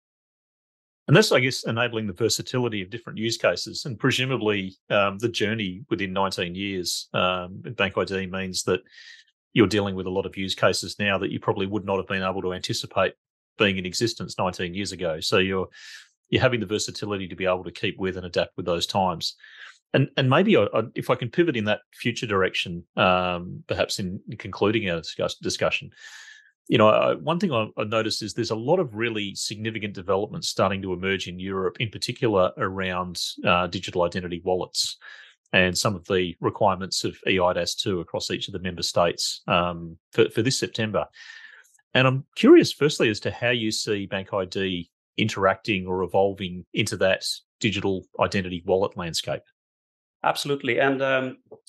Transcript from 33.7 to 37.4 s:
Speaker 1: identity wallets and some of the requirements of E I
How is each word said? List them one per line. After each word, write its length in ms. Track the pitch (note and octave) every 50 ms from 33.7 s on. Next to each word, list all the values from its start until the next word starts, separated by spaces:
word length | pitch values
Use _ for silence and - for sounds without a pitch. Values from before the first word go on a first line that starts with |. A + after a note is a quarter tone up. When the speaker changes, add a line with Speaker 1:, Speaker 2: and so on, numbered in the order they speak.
| E2+ F#2+ - - - F#2
Speaker 1:
identity 380 | F2 E2+ - F#2+ F2+ F2 F2 E2+
wallets 540 | F2 F#2+ F#2 F2+ F2 - - - - - - - - - - - - - _ _ _ _
and 260 | - F#2+ F#2 F#2 F2 -
some 160 | - A#2 G2+
of 100 | E2+ D#2+
the 280 | - G2+ F#2 F#2 E2+ - -
requirements 640 | D#3 A2 - - A2+ G2+ F#2 F2+ F#2+ F2 - - -
of 120 | G2+ E2+ - - -
E 100 | G2+
I 140 | F#2